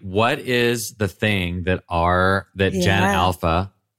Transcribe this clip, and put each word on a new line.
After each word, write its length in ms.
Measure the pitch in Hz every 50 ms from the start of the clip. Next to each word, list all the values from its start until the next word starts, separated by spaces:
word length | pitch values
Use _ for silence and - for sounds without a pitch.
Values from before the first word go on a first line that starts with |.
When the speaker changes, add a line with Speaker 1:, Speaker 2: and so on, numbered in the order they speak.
Speaker 1:
what 380 | 98 95 92 104 113 123 147 139
is 560 | - 127 123 120 120 120 123 117 107 - -
the 120 | - 107
thing 560 | 90 - - 110 107 104 95 90 87 87 90 85
that 200 | 92 90 87 -
our, 600 | - 87 85 85 87 90 90 92 95 95 98 - - _
that 180 | 90 98 92 92
Gen 280 | 190 180 98 95 -
Speaker 2:
Yeah. 120 | - 196 -
Speaker 1:
Alpha 580 | 175 - 92 82 - - 82 82 90 92 98 - _ _ _ _